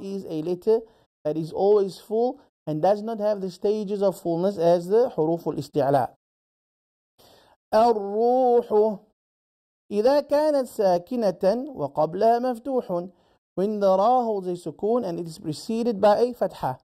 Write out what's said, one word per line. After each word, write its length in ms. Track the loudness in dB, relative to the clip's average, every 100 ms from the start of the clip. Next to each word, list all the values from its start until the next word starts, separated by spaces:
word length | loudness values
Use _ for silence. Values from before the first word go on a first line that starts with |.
is 220 | -6 -10 -8
a 180 | -6
letter 380 | -4 -2 2 0 0 _ _ _
that 120 | -4 -4
is 160 | -4
always 480 | -2 4 4 2 -6
full 400 | -6 -2 -2 -4 _ _ -8
and 120 | 0
does 200 | 0 0
not 180 | -2 -4
have 220 | -2 -2
the 80 | -6
stages 540 | -4 -2 -2 -4 -2
of 180 | 0 -2
fullness 360 | -4 -2 -2 0
as 300 | 2 2 2
the 220 | 2 2
حروف 400 | 0 -2 0 -4
الاستعلاء. 640 | -6 -4 0 2 2 0 -6 _ _ _ _ _ _ _ _ _ _ _ _ _ _ _
الروح 1300 | 2 4 2 -2 0 2 4 4 2 2 2 2 0 -10 _ _ _ _ _ _ _ _
إذا 280 | 0 2 2
كانت 480 | 2 0 2 0 -2
ساكنة 1040 | 0 2 2 -2 -2 -2 0 0 0 -4 -8
وقبلها 640 | -6 -2 -2 2 2 2
مفتوح. 720 | 0 -6 -4 -4 -4 -6 -6 -14 _ _ _ -4
When 240 | -4 0
the 180 | 2 4
ra 260 | 4 2
holds 240 | 0 -4 -4
a 40 |
sukun 520 | -6 -8 -6 -2 -2
and 160 | -2 -6
it 60 | -10
is 120 | -10
preceded 600 | -10 -8 -6 -4 -2 2
by 200 | 4 4
a 140 | 2
fatha. 440 | -2 -6 -4 -6 -6